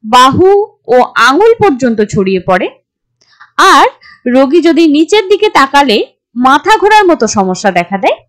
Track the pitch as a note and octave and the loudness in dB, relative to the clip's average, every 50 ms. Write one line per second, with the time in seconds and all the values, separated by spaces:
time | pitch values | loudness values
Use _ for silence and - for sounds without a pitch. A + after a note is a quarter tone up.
0 | - G#3+ A3+ B3 B3+ C4 C4+ D4+ F4+ F#4+ G4+ G4+ G#4 A4 _ _ _ - B3 B3 | -6 0 2 2 2 2 2 2 2 2 2 2 -2 -4 _ _ _ -2 0 0
1 | B3 - - - A3+ B3 C4+ E4 G#4 A#4 A#4 A4+ G#4+ G4 C#4+ A#3+ C4 A#3+ A3+ G#3+ | 0 0 -2 0 0 0 2 2 2 2 2 2 0 0 0 0 -2 -4 -2 -2
2 | G#3+ G#3 - A3 F#3+ F#3+ F#3+ F#3 F3+ - F#3 F3+ B3+ F#4+ - _ _ _ _ _ | -4 -4 -2 -4 -2 -2 -4 -4 -2 -2 -2 -2 -2 -6 -10 _ _ _ _ _
3 | _ _ _ _ _ _ _ _ - _ _ - D#4 F#4+ E4+ C4+ E4+ B4 - _ | _ _ _ _ _ _ _ _ -20 _ _ -2 0 2 4 2 2 0 -2 _
4 | _ - - _ _ B3 A#3+ C4 C#4 B3+ D4 F4 C#4+ E4 D#4+ C#4+ E4+ D#4+ C#4 D4+ | _ -20 -20 _ _ -2 0 0 0 2 0 0 0 0 0 2 2 2 2 0
5 | E4 D#4 G4+ G#4+ G4+ F#4 G#4 F4+ G#4+ G#4+ G#4+ E4+ C4+ C#4 - C#4+ C#4+ C4 G3+ A#3+ | 0 0 0 -2 0 -2 -2 -2 -2 -2 0 -2 -2 0 0 0 0 0 -2 -4
6 | A4+ - _ _ _ _ _ A#3 B3 C4 C4+ D4 D4 F4+ A4 G#4 F4+ G#4 G#4+ G#4+ | -4 -6 _ _ _ _ _ -2 0 0 0 0 0 0 0 0 2 2 2 2
7 | G#4 F4 D#4+ A#3+ A#3+ G#3 - G#3 F#3+ F#3 F#3 - - G3+ F3+ F3+ F3 - G3 F#3+ | 2 0 0 0 -2 -4 -2 -4 -4 -4 -4 -4 -4 -4 -4 -4 -6 -6 -8 -4
8 | F#3+ F4 D5+ - _ | -4 -4 -4 -4 _